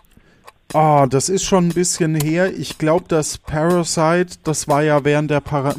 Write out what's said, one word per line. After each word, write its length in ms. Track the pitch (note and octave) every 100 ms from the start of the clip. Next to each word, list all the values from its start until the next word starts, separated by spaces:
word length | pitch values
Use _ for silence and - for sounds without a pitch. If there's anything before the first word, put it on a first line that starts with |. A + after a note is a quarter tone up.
| - _ _ _ - - -
ah, 340 | D3+ D#3 D3 C#3
das 220 | C#3 -
ist 140 | F#3+ -
schon 240 | F#3+ F3
ein 40 |
bisschen 420 | E3 F3+ - E3 D#3
her. 380 | D3+ E3 F#3 -
Ich 220 | C#3+ -
glaub, 300 | D#3 E3 F3+
das 300 | E3 D3+ -
Parasite, 1000 | - D3+ D#3+ F3+ E3 - D#3+ E3+ F3+ -
das 240 | - D3+ -
war 160 | C#3+
ja 200 | D3+ D3 C#3
während 260 | D3 D3+
der 80 | D3
Para-, 360 | - D3 C3+